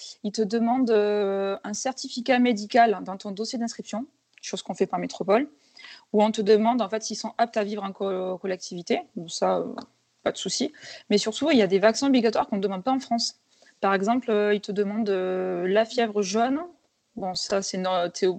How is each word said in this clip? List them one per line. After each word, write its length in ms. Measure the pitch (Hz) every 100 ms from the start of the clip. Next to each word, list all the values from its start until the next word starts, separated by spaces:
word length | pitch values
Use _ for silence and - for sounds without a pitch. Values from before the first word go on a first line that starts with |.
| - -
ils 80 | 208
te 120 | 202
demandent, 500 | 208 233 233 262 240
euh, 680 | 214 208 208 196 196 196 196
un 100 | 208
certificat 640 | 208 262 262 269 254 240 247
médical 640 | 247 208 208 240 233 185
dans 120 | 185 196
ton 160 | 208
dossier 260 | 196 220 247
d'inscription, 480 | 233 - - 208 277 _ _ _
chose 220 | - 190
qu'on 120 | -
fait 120 | 190 185
par 140 | 180
métropole, 480 | 180 - 175 220 294 _ _ - - - _
où 100 | 208
on 80 | 214
te 100 | 220
demande, 400 | 202 214 220 247
en 80 | 196
fait, 140 | 220
s'ils 140 | - 214
sont 160 | 214 -
aptes 200 | 233 220
à 80 |
vivre 180 | 202 208
en 80 | 196
co-, 480 | 190 196 185 185 185
collectivité. 600 | 196 185 - 175 170 240 339 202
Bon, 100 | 165
ça, 300 | - 185 185
euh, 180 | 170 - - _ _ _
pas 80 | -
de 60 | -
souci. 360 | 190 - - - - - -
Mais 80 | 208
surtout, 320 | 220 214 285
il 80 | 269
y 40 |
a 40 | 190
des 140 | 190
vaccins 260 | 208 226 277
obligatoires 400 | 262 220 214 -
qu'on 120 | 202
ne 40 |
demande 220 | 202 190
pas 80 | 262
en 80 | 262
France. 400 | - 233 - - _ _ _ -
Par 120 | 196
exemple, 380 | 196 196 254 -
euh, 240 | 208 208
ils 60 | 208
te 100 | -
demandent, 400 | 196 202 214 208
euh, 560 | 190 185 185 185 - 185
la 180 | 202
fièvre 380 | 226 247 226 208
jaune. 380 | 190 214 247 277 349 - _ _ _ -
Bon, 180 | 185
ça, 260 | 180 - 196
c'est 180 | 196 190
no-, 300 | 185 185 175
t'es 140 | - 185